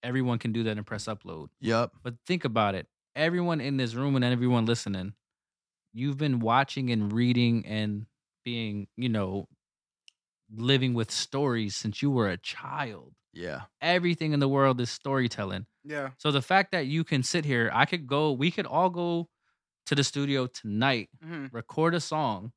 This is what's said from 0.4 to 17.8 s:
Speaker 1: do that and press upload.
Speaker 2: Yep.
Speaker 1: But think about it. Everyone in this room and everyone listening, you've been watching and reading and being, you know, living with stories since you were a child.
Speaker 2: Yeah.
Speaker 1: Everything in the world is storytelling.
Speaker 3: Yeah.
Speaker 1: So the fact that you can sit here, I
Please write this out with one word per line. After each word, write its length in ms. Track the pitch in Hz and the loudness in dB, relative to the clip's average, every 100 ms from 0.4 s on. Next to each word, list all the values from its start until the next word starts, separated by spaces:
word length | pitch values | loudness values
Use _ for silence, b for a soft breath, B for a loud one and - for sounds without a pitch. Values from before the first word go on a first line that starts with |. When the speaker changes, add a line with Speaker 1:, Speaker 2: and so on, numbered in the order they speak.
| 117 | 0
Speaker 1:
do 100 | 113 | -2
that 120 | 113 107 | -2 -4
and 100 | 104 | -6
press 200 | 107 - | -8 -6
upload. 420 | 104 95 82 73 _ | -8 -8 -12 -12 _
Speaker 2:
Yep. 320 | - 113 120 _ | 0 2 2 _
Speaker 1:
But 120 | 123 117 - | -12 -12 -4
think 180 | 180 | -2
about 300 | 151 113 104 | 0 2 2
it. 120 | 95 78 _ _ - | 2 -6 _ _ -2
Everyone 440 | 156 175 175 160 | 0 2 0 0
in 140 | 131 139 | 0 0
this 160 | 123 | 0
room 200 | 113 139 | 0 0
and 100 | 135 | 2
everyone 420 | 123 123 123 123 113 | 4 2 4 4 4
listening, 480 | 117 - 98 92 - _ _ _ _ _ _ _ | 0 -2 -6 -6 -10 _ _ _ _ _ _ _
you've 240 | 110 135 139 | -6 -4 0
been 200 | 147 123 | 0 2
watching 520 | 113 120 135 - 127 | 4 4 4 0 0
and 220 | 117 104 | 0 0
reading 520 | 110 120 120 120 117 - | 2 4 4 4 2 0
and 400 | 107 107 104 110 _ _ _ | -4 -2 -4 -8 _ _ _
being, 440 | - 120 110 104 101 - | -8 -6 -6 -6 -10 -6
you 120 | 123 | -2
know, 400 | 110 98 98 - _ _ _ _ _ _ _ _ _ _ | 0 0 -4 -8 _ _ _ _ _ _ _ _ _ _
living 400 | 110 120 139 131 | -6 0 2 2
with 160 | 120 110 | 0 -2
stories 640 | - - 139 143 117 107 98 | -4 -6 -2 0 0 -2 -4
since 260 | 110 104 | -6 -2
you 80 | 143 | 0
were 180 | 131 104 | 2 2
a 80 | 90 | 0
child. 800 | - - - 143 135 98 65 _ _ | -6 -12 -10 -6 -8 -8 -18 _ _
Speaker 2:
Yeah. 300 | - 87 69 - _ | -12 -8 -8 -10 _
Speaker 1:
Everything 520 | 156 180 175 165 156 | 0 2 2 0 0
in 80 | 147 | 2
the 80 | 139 | 2
world 320 | 139 135 127 | 4 4 4
is 100 | 120 | -2
storytelling. 760 | - - 135 120 - 98 95 110 _ | -4 -2 0 0 -2 -6 -6 -10 _
Speaker 3:
Yeah. 260 | 143 147 139 131 | -10 -8 -8 -4
Speaker 1:
So 120 | 151 | 0
the 120 | 139 | 0
fact 300 | 127 190 196 | 4 2 2
that 140 | 180 135 | -2 0
you 160 | 156 | 0
can 180 | 165 143 | 0 0
sit 220 | 127 175 | 0 0
here, 260 | 147 123 117 | 0 2 2
I 140 | - | 4